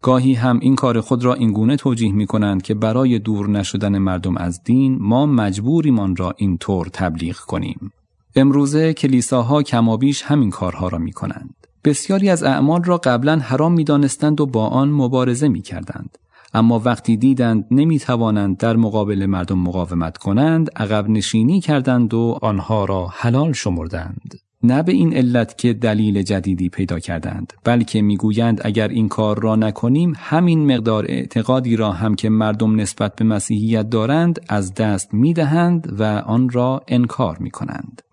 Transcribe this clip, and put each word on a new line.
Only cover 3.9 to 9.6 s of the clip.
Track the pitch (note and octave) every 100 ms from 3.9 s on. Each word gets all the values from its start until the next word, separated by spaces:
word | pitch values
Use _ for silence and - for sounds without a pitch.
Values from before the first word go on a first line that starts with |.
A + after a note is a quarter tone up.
| G2
مردم | G2 F#2 F#2 F2+
از | F2 F2
دین | - B2 C3+ C3
ما | G#2 A#2 D3
مجبوریم | C3 G#2 G2 A2 E3 D3+ A#2+
آن | G2 F2+
را | F2+ -
اینطور | G2+ F2 - G2 F2
تبلیغ | - F#2 D#2+ E2 F2
کنیم. | - F#2 - - G2 _ _ _ _ -
امروزه | C3+ C#3 C#3+ D3+ D#3+
کلیساها | D#3 C#3 C3 A#2+ C3 A#2 D3